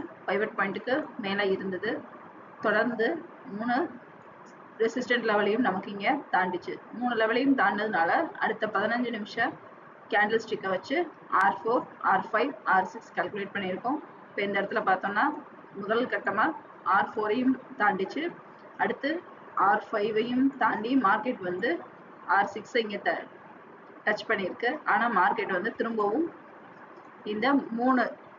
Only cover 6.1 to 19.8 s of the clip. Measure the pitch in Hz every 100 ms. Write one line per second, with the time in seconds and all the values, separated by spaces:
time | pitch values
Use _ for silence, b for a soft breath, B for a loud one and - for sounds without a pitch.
6.1 | 277 - 185 180 175 - 156 - 214 247
7.1 | 220 220 254 277 254 202 208 208 180 165
8.1 | 233 320 - 175 214 214 196 214 240 240
9.1 | 226 214 - 247 - - - - - -
10.1 | 208 208 226 - 208 190 185 - 311 339
11.1 | - - 185 180 - 226 240 - - -
12.1 | 185 - 214 262 - - 185 - 233 -
13.1 | - 175 202 196 208 190 185 240 302 -
14.1 | - - - 202 196 - 233 214 185 202
15.1 | 208 285 302 - - - 185 196 233 247
16.1 | 196 - 196 262 311 - - - 190 -
17.1 | - 214 233 254 262 - - 208 190 190
18.1 | - 339 - - - - - 233 - 277
19.1 | 330 - - - - 185 208